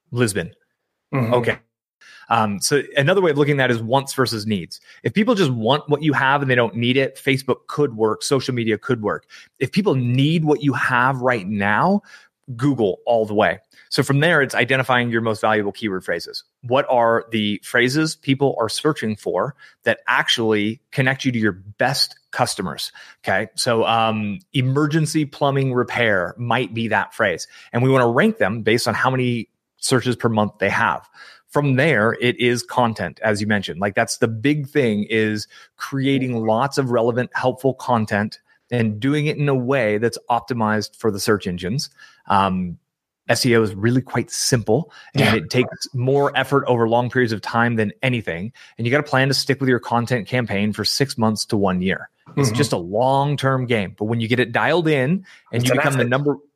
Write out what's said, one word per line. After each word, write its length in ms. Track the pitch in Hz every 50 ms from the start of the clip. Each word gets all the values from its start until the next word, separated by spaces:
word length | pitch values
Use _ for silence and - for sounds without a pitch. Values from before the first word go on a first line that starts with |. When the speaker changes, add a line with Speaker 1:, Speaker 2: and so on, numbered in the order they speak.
| _ _
Speaker 1:
Lisbon"? 420 | 120 120 123 107 98 95 82 - - _ _ _ _ _ _ _ _ _ _ _ 143
Speaker 2:
Mm-hmm. 200 | 135 117 110 123
Speaker 1:
Okay. 240 | 123 117 117 107 - _ _ _ _ _ _ _ _ - - - - - -
Um, 300 | 113 113 110 104 101 92
so 220 | - - 147 135 - - -
another 240 | 147 135 160 190 202
way 100 | 185 160
of 60 | 139
looking 160 | 143 147 143 147
at 160 | 135 127 123
that 20 |
is 100 | 120 110
wants 320 | 113 113 131 135 131 - -
versus 320 | 135 127 110 117 107 104
needs. 360 | 110 104 90 78 - - - _ - - -
If 120 | - 117 -
people 200 | 202 214 254 240
just 160 | 196 175 131
want 380 | 123 113 107 120 143 151 -
what 160 | 147 147 143 156
you 80 | 151
have 300 | 131 127 135 131 143 143
and 100 | 139 131
they 40 | 123
don't 200 | 123 117 107 -
need 220 | 117 117 123 127
it, 180 | 135 135 - -
Facebook 520 | - - 139 135 131 - - 156 - _
could 280 | - - 151 147 131 113
work, 260 | 107 110 107 104 -
social 320 | - - 143 127 - - 127
media 240 | 120 110 110 107
could 240 | - - - 123 113
work. 260 | 107 98 80 76 - _ - - - _ _ -
If 120 | 135 -
people 240 | - 202 190 202 143
need 480 | 131 120 120 123 135 139 156 165 170 156
what 180 | 151 147 -
you 120 | 143 139 120
have 480 | - - - 127 120 123 135 135 123
right 260 | 123 127 123 107 90
now, 540 | 98 107 101 98 104 104 113 151 185 202 202 - - - - - _ _ _ _ - 123
Google 420 | 113 131 147 135 113 110 92 - - -
all 200 | 120 117 113 110
the 80 | 104 104
way. 260 | 104 101 85 85 - _ _ _ - -
So 160 | _ - 147 127
from 160 | - 139 143
there, 220 | 151 175 170 147
it's 140 | 135 - -
identifying 540 | 104 120 117 135 131 127 - 127 123 120 120
your 120 | 113 113
most 180 | 117 113 107 -
valuable 320 | 117 107 107 107 101 101
keyword 320 | 95 - 117 101 95 92 -
phrases. 400 | - 87 85 - - - - - _ _ _ -
What 220 | 120 123 143 143 -
are 360 | 127 120 117 113 117 113 - -
the 300 | 117 110 104 104 104 - -
phrases 540 | - - 120 120 127 135 156 156 156 -
people 400 | - - 143 131 135 143 127 - -
are 80 | 110
searching 480 | 107 - - - 156 147 - 120 110 104
for 400 | - - 92 87 92 110 139 - _ - - _ _ -
that 180 | 117 107 - _
actually 720 | - 123 143 165 - - 120 113 110 110 104 104 107 117 - _ _
connect 320 | - 139 131 131 135 - -
you 80 | 135
to 80 | 123 113
your 140 | 107 104 90
best 640 | 95 95 104 - - 123 131 135 - - - - _ _ _
customers? 600 | - - 127 - - - 95 80 67 - - - - - - - - _ -
Okay. 220 | 110 95 95 110 - _
So, 300 | - - 127 117 110 98
um, 540 | 98 113 113 113 110 110 107 107 101 98 92 - _
emergency 720 | - 135 127 131 131 147 156 143 151 165 151 151 - 160 147
plumbing 500 | 143 - - 147 139 139 139 135 131 123
repair 640 | 123 120 - - - 120 110 101 92 85 90 -
might 360 | - 120 113 113 127 120 - 113
be 160 | 113 113 104
that 240 | 107 101 - - -
phrase. 340 | - 110 95 82 - - - - - - -
And 120 | - 120 127
we 60 | 131
wanna 200 | 135 131 123 117
rank 280 | 117 139 196 226 -
them 260 | - 101 92 113 117 104
based 220 | 110 113 120 -
on 100 | 117 104
how 140 | - 120 127
many 380 | 131 127 127 123 120 117 - - _ _ _ _ _
searches 400 | _ - - 131 120 - 127 117
per 100 | - -
month 300 | 117 110 107 107 98 - -
they 100 | 95 98
have. 380 | - - 117 98 67 - - _ _ - - - - _ _ _
From 260 | - 147 147 139 127
there, 420 | 123 147 165 131 104 107 117 - -
it 180 | 120 123 - -
is 200 | 123 120 123 117
content, 600 | - - - 131 120 113 104 - 92 82 - - 110
as 160 | 110 107 98
you 80 | 107
mentioned. 320 | 104 107 101 92 87 78 87
Like, 160 | 98 104 -
that's 220 | 117 113 - -
the 100 | - 127
big 400 | 113 113 110 110 143 151 151 139
thing, 380 | - - 147 127 113 104 104 107 -
is 380 | 113 110 110 107 107 104 - - - - - - _
creating 680 | - - - 139 135 131 139 139 135 131 127 120 113 110
lots 320 | 110 110 117 135 139 -
of 140 | 143 135 120
relevant, 380 | 120 113 113 123 113 123 123 - -
helpful 400 | - - 131 120 - - 135 120
content 640 | - - 131 120 113 107 - 107 101 107 107 - - _ _ _ _ _ -
and 300 | 120 120 117 110 107 104
doing 280 | 120 139 147 151 147
it 100 | 151 -
in 100 | 143 143
a 80 | 143 135
way 420 | 127 120 123 139 135 113 107 107
that's 200 | 104 120 113 - - - -
optimized 680 | 120 117 - - 131 117 110 107 107 107 101 - -
for 120 | - - 110
the 120 | 98 98
search 260 | - 113 107 95 -
engines. 420 | 95 87 85 90 90 120 147 - - _ _ - - _ _ _
Um, 500 | - 101 98 98 95 92 92 90 87 85 - _ _ _ _ _ _ _ _ _ -
S 160 | 123 - -
E 100 | 120 113
O 60 | 113
is 120 | 110 104 107
really 260 | 95 104 120 123 131
quite 280 | 123 - - 123 113 -
simple, 600 | - - - - 135 117 101 107 110 147 - - - - - - -
and 80 | 139 139
Speaker 2:
Yeah. 120 | 104 110
Speaker 1:
it 140 | 104 80 -
takes 380 | - 127 117 - - - - - -
more 400 | 123 120 131 139 143 139 139 -
effort 280 | 131 131 - 143 139 -
over 200 | - 123 117 117
long 220 | 110 117 120 123 113
periods 220 | 123 127 123 110
of 80 | 113 98
time 380 | - - - 117 117 120 117
than 160 | 110 107 101 - _ 135
anything. 480 | 131 123 117 - 90 80 85 98 120 - - - - _
And 80 | - 117
you 60 | 117
gotta 120 | 135 151 147
plan 260 | - 135 131 135 139
to 40 | 135
stick 280 | - - - 131 -
with 80 | 139 131
your 100 | 123 113
content 480 | - - 117 120 117 - 127 113 92
campaign 460 | - 127 127 117 104 104 98 104 107 101
for 100 | - 101
six 340 | - - - 139 - -
months 280 | 120 113 110 107 - -
to 120 | - 117
one 240 | 101 98 92 90 90
year. 280 | 92 95 - - - - _ _ _ - -
It's 140 | 139 139 117
Speaker 2:
Mm-hmm. 80 | 110
Speaker 1:
just 160 | 131 139 - 131
a 40 |
long-term 920 | 95 85 87 101 113 127 131 135 139 143 147 143 - 131 135 135 131 127
game. 280 | 117 120 107 95 87 -
But 80 | - 107
when 140 | 110 117 117
you 80 | 113
get 140 | 107 120 120
it 100 | 123 113
dialed 380 | 120 113 110 135 156 180 160 156
in 360 | 151 135 127 143 185 196 - - - - _ _
and 100 | 113 120
Speaker 2:
It's 40 | 123
Speaker 1:
you 60 | 131
Speaker 2:
an 60 | 131
Speaker 1:
become 160 | 135 151 143 135
the 60 | 131
Speaker 2:
asset. 100 | 120 120
Speaker 1:
number, 260 | 131 139 147 147 135 139 - _ _